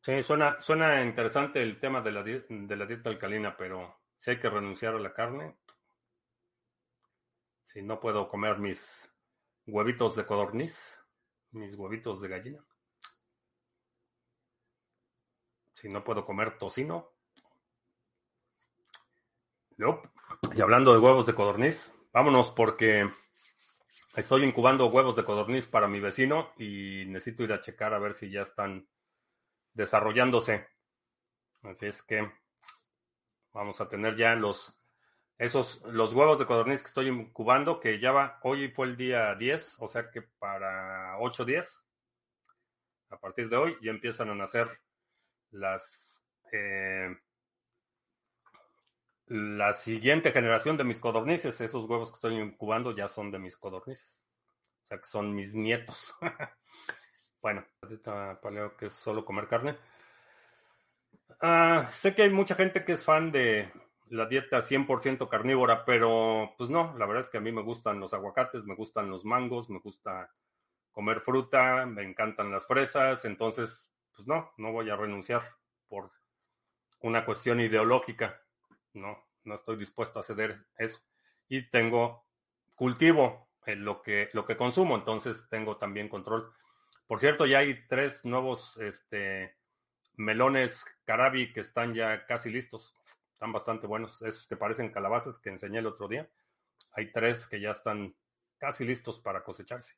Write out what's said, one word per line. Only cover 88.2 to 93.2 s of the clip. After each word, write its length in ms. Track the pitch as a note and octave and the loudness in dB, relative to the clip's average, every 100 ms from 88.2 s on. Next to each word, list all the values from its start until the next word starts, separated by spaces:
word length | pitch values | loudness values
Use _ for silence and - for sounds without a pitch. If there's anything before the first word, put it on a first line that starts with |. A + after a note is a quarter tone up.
| B2 | -4
nuevos, 500 | B2+ C3 A#2+ - - | -4 -2 -6 -10 -10
este, 800 | G#2+ - _ G#2 G2 F#2+ F#2 _ _ _ _ _ _ - | -12 -12 _ -8 -6 -6 -10 _ _ _ _ _ _ -6
melones 680 | G#2+ A2 C3 C3+ B2 - - _ - | -2 4 4 4 0 -4 -16 _ -4
carabi 480 | A2+ C3 C3 A#2+ | 2 4 2 -4
que 80 | A2+ | -8
están 320 | G#2 - A#2+ | -8 -4 -4
ya 320 | A2+ A2+ A2 - | -2 -2 -2 -4
casi 240 | A#2 A#2 | -6 -4
listos. 440 | A#2 B2+ A2+ - _ - _ | -8 -10 -18 -20 _ -20 _